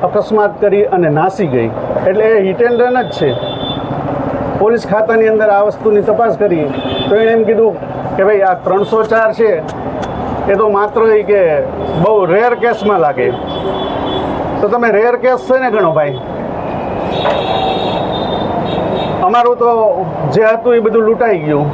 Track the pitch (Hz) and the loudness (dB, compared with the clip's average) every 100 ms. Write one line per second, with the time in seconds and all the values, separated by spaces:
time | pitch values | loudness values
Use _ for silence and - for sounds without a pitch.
0 | 180 202 196 214 208 208 202 196 208 185 | 0 -2 0 0 0 0 0 2 2 2
1 | 165 147 180 190 175 127 113 113 - - | 2 2 0 0 0 0 0 -4 -4 -2
2 | 185 190 220 220 190 185 233 240 247 254 | 0 2 2 2 2 2 0 2 2 0
3 | 196 - 151 120 147 - - - - - | -2 -2 -2 0 -6 -6 -6 -6 -6 -6
4 | - - - - - - 202 233 - 202 | -6 -4 -4 -4 -4 0 2 2 0 0
5 | 220 220 220 220 214 202 208 202 220 208 | 2 2 2 2 2 2 2 0 2 2
6 | 202 214 233 - 208 170 147 131 - - | 2 2 0 2 0 0 -2 -4 -4 -4
7 | - 208 226 226 214 220 226 175 - - | 0 2 2 2 2 2 2 0 -8 -8
8 | - - 190 208 190 180 185 190 208 220 | -6 0 2 4 2 0 0 0 0 0
9 | 214 220 220 220 226 170 151 - - - | 2 2 2 2 2 2 -4 -8 -8 -6
10 | - - - - - 196 214 202 208 220 | -6 -6 -6 -4 0 2 2 2 0 2
11 | 226 214 190 208 175 147 131 - - 160 | 4 4 4 2 4 2 -2 -4 -4 0
12 | 185 214 180 190 240 233 233 - 202 196 | 2 4 4 4 2 2 0 0 0 2
13 | 151 131 123 120 - - 190 190 190 - | 2 0 -2 -2 -6 -6 -4 -4 -4 -4
14 | - - - - - - 208 240 233 208 | -4 -4 -4 -4 -4 -2 0 0 2 2
15 | 233 247 247 247 - 262 254 214 180 156 | 2 2 0 0 0 0 2 0 2 2
16 | 147 127 - - - - - - - - | 0 -2 -8 -8 -6 -6 -6 -6 -6 -6
17 | - - - - - - - - - - | -4 -2 -2 -2 -2 -2 -2 -2 -4 -4
18 | - - - - - - - - - - | -4 -4 -4 -4 -4 -4 -4 -4 -4 -4
19 | - - 185 233 240 247 240 233 220 180 | -4 -4 0 2 2 2 2 2 2 0
20 | 175 147 151 143 220 226 240 233 220 220 | -4 -4 -2 2 2 2 2 2 4 2
21 | 220 226 233 185 151 147 147 | 2 2 2 0 0 0 0